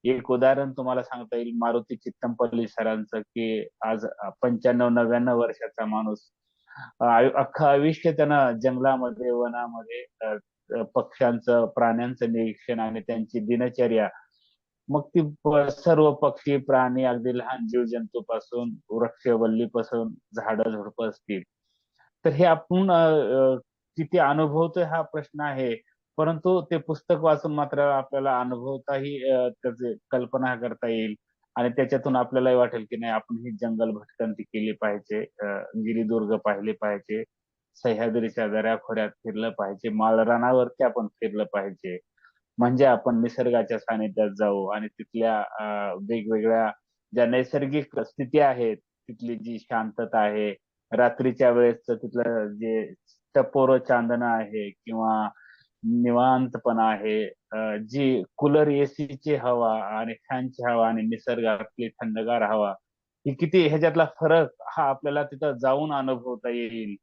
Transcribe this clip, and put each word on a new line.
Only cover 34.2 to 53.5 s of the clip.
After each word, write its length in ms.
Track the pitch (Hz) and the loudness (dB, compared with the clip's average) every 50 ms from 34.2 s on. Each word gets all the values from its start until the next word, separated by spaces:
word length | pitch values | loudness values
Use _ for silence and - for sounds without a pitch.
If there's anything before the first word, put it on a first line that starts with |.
| 117 110 104 113 107 | -4 -4 -4 -8 -12
केली 280 | _ - 110 107 107 | _ -6 -4 -4 -4
पाहिजे, 540 | 104 _ 110 107 101 101 - _ 107 107 - - _ - | -4 _ -2 -4 -4 -4 -6 _ -6 -6 -6 -8 _ -8
अ, 60 | 104 101 101 98 | -6 -6 -6 -6
गिरिदुर्ग 800 | 92 - - 110 110 113 113 117 113 107 117 113 107 104 110 | -8 -8 -8 -6 -4 -2 -2 -2 -2 0 0 -2 0 0 -2
पाहिले 340 | 104 - 107 101 98 101 110 | -2 0 -2 -2 -2 -4 -6
पाहिजे, 520 | 104 - 107 104 104 98 - - 107 110 - _ _ _ _ _ _ _ _ _ _ | -6 -4 -4 -4 -4 -4 -6 -8 -8 -8 -8 _ _ _ _ _ _ _ _ _ _
सह्याद्रीच्या 720 | _ - 123 110 107 113 113 107 120 113 110 - - 113 | _ -2 -2 0 0 0 0 0 0 -2 -2 -2 -4 -4
दऱ्याखोऱ्यात 600 | 104 104 110 107 113 113 110 - - 113 110 110 104 | -2 -2 0 0 0 -2 -2 -4 -6 -4 -2 -4 -4
फिरलं 400 | - _ _ 113 101 107 113 113 | -6 _ _ -8 -6 -4 -6 -4
पाहिजे, 400 | - - 101 98 98 95 - 113 | -4 -4 -6 -6 -6 -6 -6 -4
माळरानावरती 920 | 107 107 107 113 113 113 110 113 120 120 120 127 131 127 123 123 - - 131 | 0 2 4 4 4 4 4 4 4 4 4 4 4 4 4 2 0 0 0
आपण 240 | 120 110 123 110 | 0 2 0 -6
फिरलं 360 | 101 _ _ 117 104 101 104 107 | -6 _ _ -6 -4 -2 -4 -4
पाहिजे, 560 | - - 101 98 98 92 _ - 92 90 90 _ _ _ _ _ _ _ _ _ _ _ | -2 -4 -4 -4 -4 -10 _ -10 -10 -10 -10 _ _ _ _ _ _ _ _ _ _ _
म्हणजे 280 | - 120 123 127 127 139 | 0 0 2 4 6 6
आपण 360 | 131 120 110 - 127 120 113 | 6 6 4 2 0 0 2
निसर्गाच्या 580 | 117 120 - - 123 123 120 117 107 - 117 107 | 0 0 -2 -2 0 2 2 2 0 0 -4 -6
सानिध्यात 500 | - - 113 110 110 107 95 110 107 104 98 | -4 -4 -4 -4 -4 -4 0 0 0 0 0
जाऊ 280 | 98 107 104 101 98 95 | 0 0 0 0 0 -2
आणि 220 | 95 104 107 107 | -4 -6 -6 -8
तिथल्या, 520 | 107 _ - 107 _ - 113 113 113 113 107 | -10 _ -14 -16 _ -4 -2 0 0 0 -2
अ, 540 | 101 - - 107 107 107 104 104 101 101 90 | -4 -6 -8 -8 -8 -6 -4 -4 -4 -6 -6
वेगवेगळ्या 800 | - 101 101 117 113 104 110 110 110 107 113 113 113 113 107 104 _ _ _ _ _ _ _ - | -8 -6 -6 -6 -6 -2 -2 -2 0 2 2 2 2 0 0 -4 _ _ _ _ _ _ _ 0
ज्या 120 | 123 120 | 0 2
नैसर्गिक 720 | 117 123 127 127 - - 143 139 135 143 151 139 _ - 127 | 2 2 0 0 0 -2 -4 -2 -2 -2 -4 -4 _ -8 -8
स्थिती 400 | 110 - _ - 139 123 147 151 | -8 -8 _ -8 -6 0 2 4
आहेत, 380 | 147 139 127 123 120 113 107 | 4 4 2 0 -2 -2 -2
तिथली 580 | 92 _ _ _ _ _ - 117 110 120 117 117 | -4 _ _ _ _ _ -20 -16 _ -8 -8 -8
जी 240 | 104 104 117 117 107 | -8 -8 -12 -12 -12
शांतता 600 | _ _ 120 113 113 110 - - 117 - - 113 | _ _ -4 -4 -4 -4 -6 -6 -6 -2 0 2
आहे, 360 | 107 104 107 107 107 104 98 _ _ _ _ _ _ _ | 2 2 0 0 -2 -2 -4 _ _ _ _ _ _ _
रात्रीच्या 600 | 113 113 123 117 - - 131 131 123 127 135 123 | 2 2 2 2 2 0 -2 -2 2 4 4 4
वेळेसचं 440 | 120 120 120 120 117 - _ - 117 | 6 6 4 4 4 0 _ -6 -6
तिथलं 520 | 110 - 117 - 120 117 117 117 113 107 | -4 -6 -6 -4 -2 -2 0 0 -2 -4
जे 460 | 104 104 104 113 113 110 110 104 - 95 _ _ _ _ _ _ _ _ | -4 -6 -6 -4 -2 -2 -2 -2 -4 -12 _ _ _ _ _ _ _ _
टपोरं 420 | 139 127 - | 2 2 2